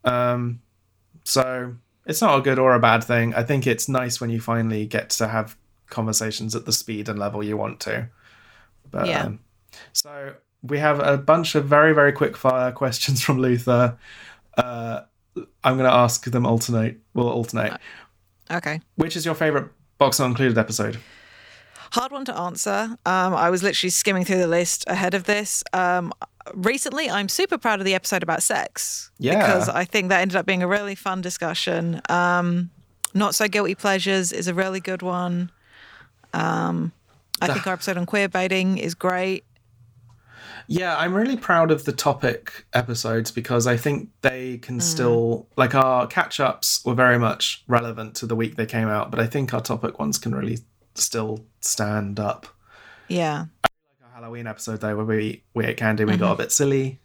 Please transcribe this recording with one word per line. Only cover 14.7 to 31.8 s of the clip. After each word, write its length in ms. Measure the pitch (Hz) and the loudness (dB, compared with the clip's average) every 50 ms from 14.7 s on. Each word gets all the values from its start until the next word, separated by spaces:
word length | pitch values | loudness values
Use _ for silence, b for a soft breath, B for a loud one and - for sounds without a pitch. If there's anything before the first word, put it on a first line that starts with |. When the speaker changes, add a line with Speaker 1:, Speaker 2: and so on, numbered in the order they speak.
| 120 117 117 113 113 - - _ _ _ _ _ _ - 110 _ _ _ - | -4 -8 -6 -6 -6 -8 -10 _ _ _ _ _ _ -14 -14 _ _ _ 2
Speaker 1:
I'm 140 | 135 131 131 | 2 4 6
gonna 100 | 131 127 | 6 6
ask 360 | 127 123 123 117 120 - - | 8 8 6 6 2 -2 -4
them 180 | 123 120 123 120 | -2 0 0 2
alternate. 540 | 123 117 113 117 - 120 113 110 110 - - _ _ _ | 4 2 2 2 0 0 0 0 -2 -4 -8 _ _ _
We'll 160 | 120 120 120 | -2 -2 0
alternate. 420 | - 120 117 - - 117 - - - - B B B B B B B _ _ _ _ _ _ _ | 0 -2 -4 -4 -4 -4 -2 -2 -4 -8 B B B B B B B _ _ _ _ _ _ _
Speaker 2:
Uh, 60 | 165 170 | -8 -6
okay. 220 | - 147 151 165 - _ _ | -4 -6 -8 -8 -10 _ _
Speaker 1:
Which 200 | - 160 160 160 | -2 -2 0 0
is 80 | 175 156 | -4 -4
your 100 | 165 160 | -4 -2
favorite 360 | 160 165 156 151 139 - - _ _ _ _ _ | 0 0 2 2 0 -2 -4 _ _ _ _ _
Box 240 | _ 143 131 123 - | _ 0 0 2 2
Not 60 | 139 | 0
Included 320 | 127 120 117 135 127 113 113 | 0 2 2 2 2 2 2
episode? 400 | 110 - 113 - 104 107 107 113 B B B B B B B B B B B B B B B B B B | 0 0 -2 -4 -4 -4 -6 -8 B B B B B B B B B B B B B B B B B B
Speaker 2:
Hard 180 | - 233 247 262 | -4 -4 -4 -4
one 140 | 269 277 269 | -8 -10 -10
to 120 | 254 - | -8 -6
answer. 600 | - 175 180 180 180 - 214 196 202 220 226 226 - _ | -6 -6 -8 -6 -6 -4 -2 -2 -2 -4 -6 -8 -6 _
Um, 280 | - 185 185 185 185 180 | 0 2 2 2 2 2
I 140 | - 151 175 | 2 2 2
was 120 | 180 185 | 2 2
literally 280 | 175 202 165 - - 185 | 0 0 0 0 -2 0
skimming 340 | 175 - - 214 196 185 180 | -2 0 0 0 0 0 0
through 140 | 180 190 185 | 0 2 2
the 100 | 180 165 | 2 2
list 340 | 165 170 175 170 - - - - | 2 2 2 0 -2 -6 -4 -4
ahead 260 | 180 185 190 180 180 | -4 -2 -2 0 -2
of 100 | 196 180 | -2 -2
this. 380 | - 208 208 214 202 - - - - | -2 -2 -2 -2 -4 -6 -6 -6 -4
Um, 400 | - 185 180 180 175 180 175 165 - _ - - _ _ - - | -2 0 0 2 0 0 -2 -4 -10 _ -16 -18 _ _ -18 -14
recently, 560 | - 196 180 214 262 269 - 285 - 285 320 247 | -10 -2 -2 0 0 0 -4 -6 -4 -4 -4 -2
I'm 200 | - 202 202 190 | -2 -2 -2 -2
super 280 | - - 370 - 359 | -2 -2 0 0 -2
proud 220 | 240 - 240 214 196 | -2 0 -2 -2 0
of 60 | 190 | 0
the 100 | 190 190 | 0 0
episode 300 | 185 - - - 185 180 | 0 -2 -2 -2 -2 0
about 180 | 165 160 180 | -2 -2 0
sex. 680 | - - 226 160 - - _ - - - - - - - _ _ | 0 0 0 -2 -4 -6 _ -8 -8 -8 -8 -10 -12 -16 _ _
Speaker 1:
Yeah. 180 | - 127 165 208 196 | 0 2 4 4 4
Speaker 2:
Because 220 | 120 - 95 107 143 | 4 4 4 2 2
I 160 | - - 180 | 0 -2 -2
think 240 | 175 - 214 190 180 | 0 0 -2 2 4
that 120 | 196 180 | 2 2
ended 140 | 180 190 175 | 2 2 0
up 100 | 190 175 | 0 0
being 160 | 185 190 180 180 | 0 0 0 2
a 20 | |
really 300 | 175 196 208 202 202 196 | 0 0 0 -2 -4 -10
fun 240 | - - 196 185 190 | -6 -6 -6 -4 -4
discussion. 800 | 175 180 175 - - 165 170 - - 185 170 170 | -4 -6 -6 -4 -6 -4 -4 -4 -2 -2 -2 -2